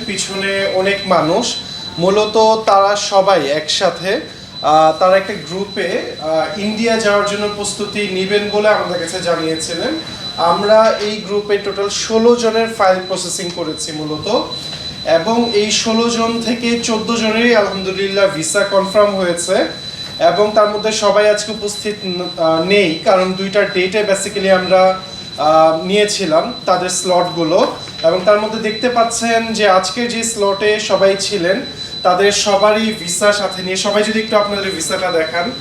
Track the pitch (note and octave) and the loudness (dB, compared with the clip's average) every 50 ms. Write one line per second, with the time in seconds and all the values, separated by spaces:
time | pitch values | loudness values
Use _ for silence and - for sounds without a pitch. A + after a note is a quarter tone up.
0 | - G#3+ G3 F#3 - - G3 F#3+ G3 G3 G3 G3 G3 - - F#3 F#3+ G3 G3 G3 | -4 -6 -6 -6 -6 -6 -6 -4 -4 -2 -2 -2 -2 -2 0 0 0 0 0 -2
1 | - F#3 F3+ D#3+ D3+ D#3 F3+ G3+ - - - - - - - - - - C#3 D#3 | 0 2 2 2 4 2 0 0 0 -2 -6 -8 -10 -12 -14 -14 -14 -10 -6 -2
2 | E3+ F#3+ G3 G#3+ G#3+ G#3+ G#3+ A3 A3 A3 A3 A3 A3 G#3+ G3 G3 G3 G3+ G#3 G3+ | 0 2 2 2 2 2 2 4 4 4 4 2 2 4 4 4 4 4 2 0
3 | - - G3+ G3 F#3+ G3 F#3+ E3 C#3 C3+ D3 D#3 D3+ - - - G3 F3 - - | -2 0 2 4 4 4 4 2 2 0 -2 -2 -2 -2 -2 0 0 0 0 -2
4 | E3 F#3+ - D#3 - - - - - - - - - D3 D#3 D#3 D#3 D#3+ D#3+ - | -4 -4 -4 -4 -4 -8 -16 -18 -18 -18 -12 -4 0 4 4 6 6 4 4 4
5 | F#3+ F#3 F#3+ G3 F#3+ - G#3 F3 D3 C#3+ F3 F#3+ G3+ G3 - G#3+ F3+ F3 G#3+ B3 | 4 4 4 4 2 0 -8 -8 -8 -8 -6 -6 -6 -6 -4 -4 -4 -2 -2 -4
6 | - E3 - - D3+ D#3 D#3+ D#3+ D3+ D3+ G3+ G#3 G3 G#3+ G#3+ A3 A#3 A#3 A3+ A3 | -4 -6 -10 -8 -4 -2 -2 -2 -2 -2 -4 -4 -4 -4 -2 0 0 0 2 2
7 | - G#3 G3+ G3+ G3+ G3+ G3+ G#3 G#3 G#3 G3+ G#3 G3+ - - - G3+ - - G#3 | 2 2 2 2 2 0 -2 -2 -4 -4 -4 -4 -6 -6 -6 -6 -6 -6 -4 -4
8 | G#3 F#3+ F#3 F#3 F#3+ F#3+ G#3 G#3 G#3 G#3 G3+ G#3 G#3 G#3+ G3+ F#3+ F3+ F3 F3+ E3 | -4 -2 -2 -2 -2 0 0 0 0 0 -2 2 2 2 2 2 0 -2 -4 -4
9 | E3 - F#3+ F#3 D#3 F3 E3 D#3+ D#3 D#3+ D#3+ D#3+ D#3+ - E3+ E3 G#3 C4 D#4+ D#4+ | -4 -4 -6 -4 -2 -2 -2 0 0 -2 -4 -4 -4 -6 -6 -4 -4 -4 -4 -6
10 | - - - - - - - - E3 F3 F#3 G3 G3+ G#3 A3 A3 A3+ A3 - - | -8 -10 -12 -12 -12 -10 -4 -2 0 0 2 2 4 4 6 6 6 4 2 0
11 | G3+ G#3+ G#3+ G#3+ F3 F#3 G3+ G3+ G3+ - G3+ G3 - G3+ F#3+ G3 G3+ G3+ - - | -2 -4 -4 -6 -6 -4 -4 -4 0 0 -2 -2 -2 -4 -4 -2 -4 -4 -4 -4
12 | - - A3+ A3 A3+ A#3+ A#3+ A#3+ A#3 A3 A3 A3+ A3+ A3+ A3+ A3 G3+ F#3+ F#3 F#3 | -4 0 2 4 6 6 4 4 2 0 0 0 -2 -2 0 2 2 4 2 2
13 | - F3+ F#3+ F3+ - E3+ - - F3+ F3 E3+ F3+ E3 D3+ D3 C3+ - E3+ D3+ D#3 | 0 -6 -6 -6 -6 -6 -6 -6 -6 -6 -6 -6 -6 -6 -6 -8 -8 -8 -8 -8
14 | D#3 D3+ D#3 C#3+ - G3+ A3 D4+ D#4 - - - - - - - - - - - | -6 -6 -6 -6 -4 -2 0 0 -2 -2 -8 -10 -10 -12 -12 -10 -10 -12 -10 -6
15 | - - D#3+ E3 E3 A3 A#3 A#3+ A#3+ A3+ G3+ G#3 G#3+ G#3+ - - - A#3 A3 A3+ | 0 2 2 2 2 2 0 0 0 2 2 0 0 0 0 -2 0 0 0 2
16 | A#3 A#3 A#3 A3+ A3+ A#3 A#3 A#3 - - B3 - A#3+ A#3 A#3 A#3 - B3 A3 G#3 | 0 0 0 0 -2 -2 -2 -2 -2 -4 -4 -2 0 -2 -2 -2 -2 -2 -2 -2
17 | F#3+ G#3 A#3 A3+ A3 G#3+ A3 A3+ A#3 A#3+ A#3 G#3+ G3+ F#3 F#3 G3 F#3 F#3+ F#3+ F#3+ | -2 -2 -2 -2 0 0 0 2 4 4 4 4 2 2 -2 -4 -4 -4 -4 -4
18 | G3 G3 G3 G3 G3 F3 D3 D#3 D#3 - - G3+ G3 G3 G3 G3 F#3 F#3+ G3 G#3+ | -4 -2 2 2 2 2 2 -2 -4 -2 0 0 0 2 2 0 0 2 2 2
19 | G#3 G3+ G3 F#3+ F#3 F3 E3+ E3+ - F#3 F#3+ A#3+ D#4+ D#4+ - - - - - - | 2 2 2 -2 -2 -2 -2 -2 -2 0 0 0 0 -2 -4 -10 -14 -14 -12 -12
20 | - - - - D#3+ E3+ E3+ G3 G#3 G#3+ G#3+ A3 G#3 G#3 G#3 G#3 G3 A3 G#3 - | -14 -12 -4 2 2 2 4 4 2 2 4 2 2 2 2 -2 -2 -2 -2 0
21 | G#3 G3+ F#3+ G#3 G#3 G#3 G#3 G#3 - A3+ G#3 - G3+ G#3 - - - G#3 G#3 - | 2 4 4 4 4 4 2 2 -2 -6 -8 -6 -6 -6 -6 -6 -6 -6 -6 -6
22 | - F#3 F3 F3 F3 E3 - F3+ E3 D#3+ D#3+ E3 E3 F#3 G3+ G#3 G3 E3 D#3+ D#3+ | -6 -6 -6 -4 -6 -6 -4 0 0 2 2 2 2 2 2 4 2 2 0 0
23 | - A3+ F#3+ F#3 F#3 F#3 F#3 F#3 G3 F#3+ G3 G#3 G3 - - F#3 F#3 F#3 F#3+ G#3+ | 2 4 4 4 4 0 -2 -4 -4 -2 0 0 0 0 0 -2 -2 0 0 -2
24 | G3 F#3+ F#3+ F#3+ - G3+ - G3+ F#3+ F#3+ F#3+ F#3 F3+ E3+ F#3+ F#3 F#3 F#3 F#3 F#3 | 0 0 0 -2 -2 -6 -4 -2 2 2 2 2 4 4 4 6 6 4 2 0
25 | - - - - - - - - C#3+ D#3 D#3+ D#3+ D#3+ D#3+ D#3+ E3 F#3 F#3 G3 G#3 | -6 -12 -14 -14 -16 -14 -6 0 2 4 6 6 6 6 4 2 0 0 2 2
26 | G#3 G3+ - - F#3+ D#3+ D3+ E3 - - - - - G3 F3+ F3+ F3+ F3+ - - | 2 2 0 -2 -2 2 2 2 2 0 -6 -6 0 0 0 0 0 -2 -4 -4
27 | F3+ F#3 F3+ F3 E3+ D#3 D#3 E3+ E3 D#3 F3 G3+ C4+ - - - - - - - | 0 0 2 2 2 0 -2 -2 0 2 2 2 2 2 -2 -8 -12 -14 -8 0
28 | - E3 F3 F#3 - G#3+ G#3 G#3 A3 G#3+ A3 - - G#3+ G#3 - B3+ B3 A#3+ A#3 | 2 2 2 2 4 4 4 4 2 -2 -4 -4 -4 -4 -4 -2 -2 0 2 2
29 | A3+ A3+ A3+ - A#3 A#3 A3+ A3+ A3+ A3+ A3 G3 G#3+ G3 F#3 F#3+ F#3 - - B3 | 0 0 0 -2 -2 0 0 0 0 -2 -2 2 4 4 4 4 2 0 -4 -4
30 | A#3+ A#3 A3 A3+ A3+ - - G#3+ G3 G3 G3 F#3+ G#3+ G#3 G#3+ G#3+ - - G3 F3 | -4 -4 -2 -4 -4 -4 -2 0 0 0 0 0 2 0 0 0 0 0 2 4
31 | G3 G3 G3 G3 - - G#3 F#3+ E3 F3+ G3 B3+ - - - - - - - - | 4 4 2 2 -2 -4 -2 -2 0 0 0 -2 -4 -8 -12 -14 -12 -12 -8 -2
32 | - F#3 F3+ F#3 G3+ G3+ G3+ - - G#3 G3 G3 G#3 G#3+ G#3+ A3 A3 A3 - - | 0 0 2 4 2 2 2 0 0 2 2 4 4 4 2 2 0 -2 -4 -6
33 | E3 F3 - - G#3 G#3 G3+ G3+ G3 F#3 - F#3 F3+ F#3 F#3+ F#3 - G3+ G3 G#3 | -6 -6 -4 0 2 2 2 2 -2 -4 -6 -6 -6 -6 -4 -2 -2 0 2 2
34 | G#3 A3 G#3+ A3 G#3+ - A3 G#3 G3+ G3+ G3+ G3 F#3+ F#3+ - D#3+ - - G3 F3 | 2 2 0 -2 -2 0 0 0 0 0 -2 -4 -4 -4 -6 -6 -6 -4 -4 -2
35 | F3+ F3+ E3+ D#3+ D#3+ D#3 D#3+ - F3 A#3+ B3 - | -2 -2 0 0 -2 -2 -2 -4 -4 -4 -6 -10